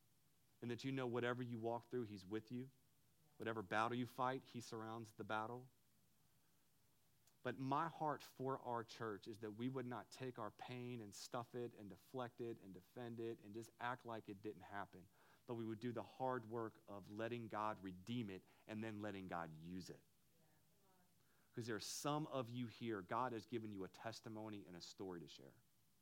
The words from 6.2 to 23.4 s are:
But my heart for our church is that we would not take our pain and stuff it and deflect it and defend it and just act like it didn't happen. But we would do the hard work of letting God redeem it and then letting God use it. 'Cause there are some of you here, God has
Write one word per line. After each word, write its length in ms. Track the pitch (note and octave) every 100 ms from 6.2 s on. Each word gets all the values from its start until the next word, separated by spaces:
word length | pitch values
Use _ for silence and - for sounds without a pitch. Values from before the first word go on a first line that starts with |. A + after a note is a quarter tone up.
| - - - _ _ _ _ _ - - - -
But 140 | B2 B2
my 280 | C3+ C#3+ D#3+
heart 340 | - D#3 B2+ - -
for 240 | C3 C3+ B2
our 160 | A#2
church 460 | A2 - A2+ G2 -
is 100 | G#2
that 140 | G#2+
we 160 | G#2 B2+
would 180 | C3 B2
not 240 | A#2 -
take 280 | - C3 B2
our 100 | G#2 -
pain 420 | - B2 B2 B2
and 140 | G2+
stuff 400 | - - B2+ A#2
it 180 | B2 A#2+ A2+
and 100 | G2+
deflect 520 | F#2 - C3 A#2+ -
it 180 | A#2 A2
and 120 | G2
defend 460 | F2+ - B2 A#2+ A#2
it 180 | A#2 A2+
and 100 | G#2
just 160 | A2 A2 -
act 240 | A#2+ B2
like 240 | A#2+ A2+ G2+
it 140 | G2+
didn't 220 | G#2+ F#2+
happen. 440 | - G2+ F#2+ F#2 E2+ - - - -
But 80 |
we 100 | A#2
would 140 | A2 A2
do 140 | B2
the 100 | A2+
hard 480 | G2 - C3 B2+ G#2+
work 240 | A#2 A2 - -
of 200 | G2+ F#2+
letting 380 | G#2 A2+ A#2+ A2
God 320 | G#2+ G#2+ G2+
redeem 480 | F#2+ F2+ F#2 B2 G#2
it 140 | F#2 - - -
and 160 | G#2+
then 180 | A2 G#2
letting 280 | G#2 G2 F#2
God 220 | F2 E2 D#2
use 260 | E2 F#2 E2
it. 120 | - - - - - - - - - - - - - - - -
'Cause 120 | - A2+
there 100 | G#2+
are 40 |
some 460 | - - D3+ D3+ D#3
of 240 | C3+ A2+
you 160 | A#2+ A#2+
here, 360 | - A#2 G#2
God 300 | F2+ A#2 B2+
has 140 | A2+